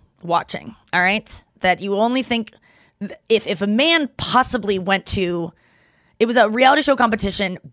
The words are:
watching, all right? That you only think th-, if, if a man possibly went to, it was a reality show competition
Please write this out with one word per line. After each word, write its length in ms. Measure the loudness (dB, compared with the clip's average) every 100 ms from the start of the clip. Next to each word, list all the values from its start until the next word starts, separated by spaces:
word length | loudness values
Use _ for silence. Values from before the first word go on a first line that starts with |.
| _ _
watching, 520 | -4 -4 -4 -12 -14 -20 _
all 100 | -2
right? 420 | 0 -2 -6 -18 _ _
That 200 | 0 0
you 140 | 0 0
only 280 | 0 0
think 280 | -2 -4 -6 _ _ _ _ -14
th-, 120 | -14 -8 0
if, 160 | 0 0
if 140 | -4
a 60 | 0
man 420 | 2 2 2 -2 -6
possibly 640 | 0 0 2 -2 -2 -2
went 260 | 0 -2 -2
to, 460 | -2 -2 -2 -6 -10 _ _ _ _ _ -2
it 60 | 2
was 100 | 4
a 140 | 2
reality 320 | 4 4 4
show 140 | 4 2
competition 640 | 2 0 -2 -2 -4 -6 -6